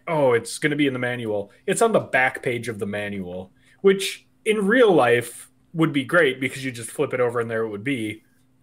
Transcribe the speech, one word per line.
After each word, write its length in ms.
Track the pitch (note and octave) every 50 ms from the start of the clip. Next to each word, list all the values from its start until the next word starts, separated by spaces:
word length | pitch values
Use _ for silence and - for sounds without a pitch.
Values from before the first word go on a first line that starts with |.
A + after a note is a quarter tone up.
| _
"Oh, 240 | E3+ E3+ D3+ C#3 B2+
it's 260 | A#2+ A#2 A2+ - - -
gonna 180 | - D3+ D3
be 100 | D3 D3
in 60 | C#3 B2+
the 60 | B2
manual." 520 | B2 A#2+ B2 B2 A#2 A2 G#2 G2+ G2 - _ _ _
It's 140 | - F#3+ -
on 100 | A#3 A3+
the 80 | G#3 D3+
back 420 | B2 - - C3 B2+ B2+ - -
page 280 | - C3+ A#2+ A#2+ A2+ B2
of 100 | A2 G2+
the 60 | A2
manual, 640 | G2+ G2+ G#2 G#2 G2+ G2+ G2 F#2 F2 F2+ F#2 F#2+ - _ _ _ _ _ _
which 440 | - G3 G3 G3 - - - - _ _ _ _ _
in 200 | A3 G#3+ A3 G3
real 280 | F#3+ A3+ C4 A#3+ G#3 F3+
life 580 | D3 B2 A#2+ A#2+ A#2+ A#2+ - - - - - _ _ _ _ -
would 180 | E3 D#3+ D#3
be 140 | C#3+ C#3+ B2+
great 340 | A2+ E3 F3 D#3+ C3+ B2+ C3
because 240 | C3+ B2+ - C3+ C3
you 80 | C3+
just 180 | A#2+ A#2 A2+ -
flip 240 | - - D3 B2 C3
it 60 | B2
over 220 | B2 A#2+ A#2 B2
and 100 | A#2 A2+
there 120 | A2+ A2 A2+
it 60 | A2
would 140 | G#2 G2+ G#2
be. 400 | C#3 C#3 A#2+ A2 G#2+ A2 - _ _ _ _ _ _ _ _